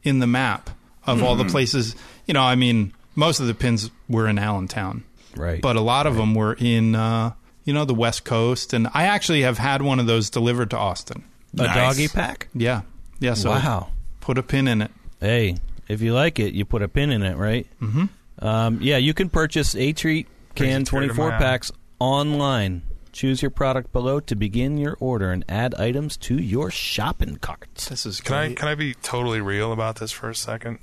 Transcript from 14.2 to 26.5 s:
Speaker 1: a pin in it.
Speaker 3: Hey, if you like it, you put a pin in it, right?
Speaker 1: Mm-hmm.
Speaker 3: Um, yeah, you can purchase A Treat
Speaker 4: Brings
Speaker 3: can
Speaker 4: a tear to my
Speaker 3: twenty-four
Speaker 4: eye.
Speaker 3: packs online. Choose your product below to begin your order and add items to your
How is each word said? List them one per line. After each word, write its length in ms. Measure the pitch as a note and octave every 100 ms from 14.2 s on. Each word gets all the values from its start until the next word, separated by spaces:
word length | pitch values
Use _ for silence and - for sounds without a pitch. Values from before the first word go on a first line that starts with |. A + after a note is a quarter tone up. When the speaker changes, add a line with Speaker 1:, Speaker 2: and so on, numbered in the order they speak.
| - C3
Speaker 1:
a 60 |
pin 240 | - C#3 C3+
in 140 | A2+
it. 100 | G#2+ - - -
Speaker 3:
Hey, 360 | G2 A#2+ G#2 F2+ - - -
if 140 | G#2
you 120 | A2+
like 260 | A#2+ D#3+ -
it, 140 | G#2
you 120 | F#2 G2
put 160 | A2+
a 60 | G2+
pin 240 | - D3
in 120 | A#2
it, 140 | F#2+ D#2+
right? 280 | G2+ A#2 - -
Speaker 1:
Mm-hmm. 240 | A2 A#2+ F#3+ - - - A2
Speaker 3:
Um, 340 | A2 A2+ A2+
yeah, 160 | C3+ D3
you 160 | C#3+ D#3
can 140 | F#3+
purchase 440 | E3+ D#3 D#3+ C#3 -
A 180 | C3
Treat 340 | D#3 D#3+ D#3+ - - - -
Speaker 4:
Brings 180 | C3+
Speaker 3:
can 80 | C3+
Speaker 4:
a 40 | C3+
tear 140 | C3+
to 60 | C#3
my 0 |
Speaker 3:
twenty-four 240 | A#2+ -
Speaker 4:
eye. 40 | A2+
Speaker 3:
packs 320 | C3 B2+ - - - -
online. 840 | B2+ C#3 D3 D3 C#3 B2+ G2 F2+ - - -
Choose 300 | - C3 C3
your 80 | C#3
product 420 | - C3+ C3 B2
below 280 | B2+ B2 C#3+
to 160 | D3 G#2+
begin 420 | G#2+ G#2+ C3 D3
your 180 | D3 -
order 320 | B2+ A#2+ F#2+
and 120 | F2+ -
add 240 | G2+ B2 -
items 420 | A2+ B2+ D3+ -
to 180 | - C3
your 340 | D3+